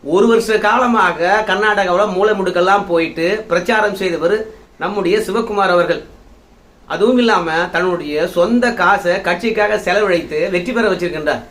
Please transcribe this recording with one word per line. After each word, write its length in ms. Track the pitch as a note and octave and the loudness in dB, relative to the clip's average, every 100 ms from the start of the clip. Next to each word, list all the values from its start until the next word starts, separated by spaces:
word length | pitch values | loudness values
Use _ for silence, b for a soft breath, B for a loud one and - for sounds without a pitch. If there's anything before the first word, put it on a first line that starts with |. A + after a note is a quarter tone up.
ஒரு 220 | C3+ F3+ A#3 | 0 2 4
வருஷ 300 | A3+ - G#3+ | 4 2 0
காலமாக 840 | G#3 A#3 B3+ A3+ F3+ D#3+ F3 G#3+ G#3+ | 2 2 2 2 0 0 0 0 0
கர்நாடகாவுல 580 | F#3+ G#3+ G3+ F#3+ F3+ G#3 | 0 0 0 0 0 0
மூலை 180 | F#3 G#3 | 0 0
முடுக்கெல்லாம் 540 | G3 F#3 F3 F#3 G3+ F#3 | 0 0 0 2 2 2
போயிட்டு 380 | E3+ E3 D#3+ E3+ G#3+ - | -2 -2 -2 -2 -2 -2
பிரச்சாரம் 500 | E3+ F3 A3 G#3 G3 | -2 0 0 0 -2
செய்தவர் 380 | F#3+ D#3+ E3 G#3+ A3 B B - | -4 -2 0 -2 -4 B B -8
நம்முடைய 400 | E3+ G#3 F3 G#3 F3+ | -6 -2 0 0 0
சிவகுமார் 480 | G#3+ A3 G#3 F#3+ F3 | -4 -2 0 2 2
அவர்கள். 260 | E3 A3 - - - - _ - _ _ - | 2 -2 -6 -20 -20 -20 _ -20 _ _ -10
அதுவும் 320 | D#3+ A3 B3 | 0 2 4
இல்லாம 320 | A#3 G3 E3 D#3+ F3 | 2 0 0 -2 -2
தன்னுடைய 520 | E3+ F3+ F3 D3 D3 F3 | -2 -2 -2 -4 -2 -2
சொந்த 380 | F3 F#3 A#3+ A#3+ | 0 2 2 0
காசை 400 | A#3 F3+ G3+ F3 F#3 - | 2 2 2 0 -2 -2
கட்சிக்காக 500 | - A#3 G#3 G#3 G#3+ | -2 -2 0 0 0
செலவழித்து 640 | F#3 G3 G3+ E3+ - D#3 F3+ | 0 0 2 0 -2 -4 -2
வெற்றி 220 | F3 F3+ | -2 -2
பெற 120 | A#3+ A3 | -2 0
வச்சிருக்கின்றார். 560 | F3 E3+ D#3 D3+ A#2+ - | 0 -4 -4 -4 -4 -8